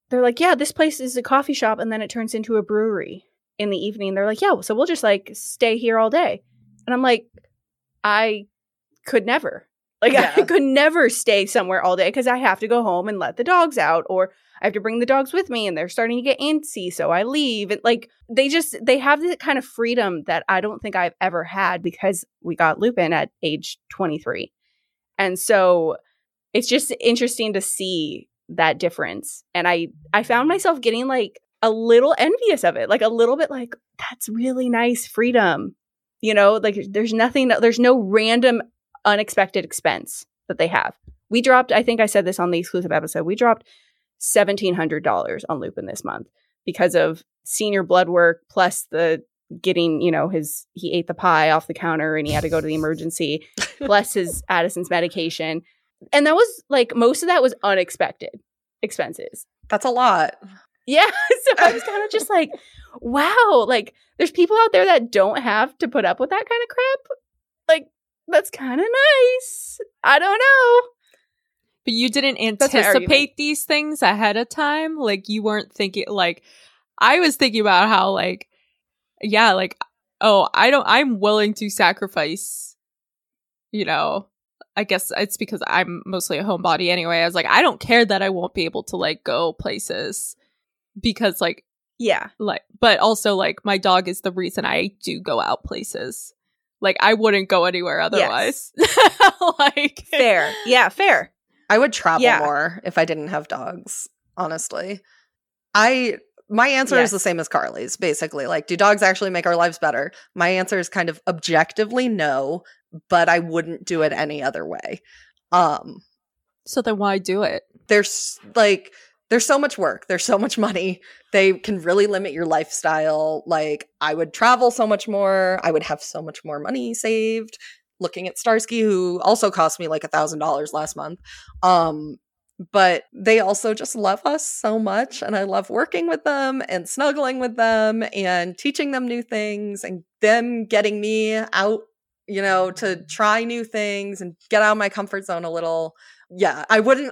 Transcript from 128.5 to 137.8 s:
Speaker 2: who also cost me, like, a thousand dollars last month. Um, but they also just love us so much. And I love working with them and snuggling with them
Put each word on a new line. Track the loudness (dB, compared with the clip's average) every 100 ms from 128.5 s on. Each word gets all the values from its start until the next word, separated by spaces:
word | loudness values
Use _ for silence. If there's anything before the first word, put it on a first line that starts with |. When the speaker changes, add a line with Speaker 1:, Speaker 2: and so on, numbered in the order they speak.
| 0 0 0
Speaker 2:
who | 2 2 0 0
also | 2 2 2
cost | 2 0 -2
me, | -6
like, | -6 -2
a |
thousand | -2 -2 -2
dollars | -4 -4 -4
last | -6 -8 -10
month. | -14 -14 -18 -20 -20 -2
Um, | 2 4 2 -2 -10 -16 _ _ _ -20 -2
but | 4 4 2 -4
they | -4 2 4
also | 2 0 -2
just | -4 -6 -4
love | -2 0 -2
us | -4 -4
so | -6 -2 -2
much. | -2 -2 -4 -8
And | -6 -4
I |
love | -2 -4 -4
working | -4 -2 -2 -4
with | -2
them | -2 -2 -2 -4 -6
and | -8 -6
snuggling | -2 -2 0 -4 -4
with | -4 0
them | 2 2